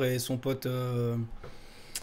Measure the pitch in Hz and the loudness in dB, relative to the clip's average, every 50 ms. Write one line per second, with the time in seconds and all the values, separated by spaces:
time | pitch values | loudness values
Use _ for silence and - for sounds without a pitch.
0 | 135 127 127 123 120 - 131 123 - 135 135 120 - 131 127 127 127 123 123 120 | 6 6 4 2 2 0 0 0 2 0 0 0 0 0 0 0 2 2 2 2
1 | 120 117 117 117 113 117 - - - - - - - - - - - - - - | 2 2 2 2 0 -2 -4 -8 -10 -10 -12 -12 -14 -14 -16 -16 -12 -8 -6 2